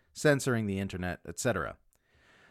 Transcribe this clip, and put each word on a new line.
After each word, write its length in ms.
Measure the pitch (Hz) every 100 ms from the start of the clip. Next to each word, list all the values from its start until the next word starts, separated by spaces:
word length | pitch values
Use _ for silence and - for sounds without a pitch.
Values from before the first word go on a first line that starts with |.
| _
censoring 520 | - 156 139 135 117 107
the 140 | 95
internet, 400 | 98 90 90 - -
et 120 | -
cetera. 380 | 123 95 58 - _ _ _ _ _ - -